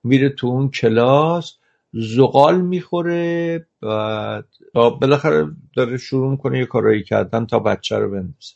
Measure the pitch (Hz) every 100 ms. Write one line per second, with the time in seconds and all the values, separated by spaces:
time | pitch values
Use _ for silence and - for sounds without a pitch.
0 | 120 131 139 139 123 123 135 - 113 113
1 | 120 139 156 170 160 _ _ _ _ 113
2 | 110 117 127 135 147 180 180 180 - 175
3 | 170 170 170 170 170 165 165 _ 107 107
4 | 107 107 107 107 - _ - 117 117 -
5 | 135 143 151 151 76 - _ - 113 127
6 | - 135 135 135 135 131 123 117 107 107
7 | - 107 95 113 113 113 107 98 - 107
8 | 104 98 92 - -